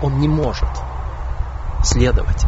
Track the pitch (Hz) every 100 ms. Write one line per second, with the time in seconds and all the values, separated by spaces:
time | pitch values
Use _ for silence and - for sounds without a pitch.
0 | 143 135 147 156 139 - - - - -
1 | - - - - - - - - - 123
2 | 123 110 107 -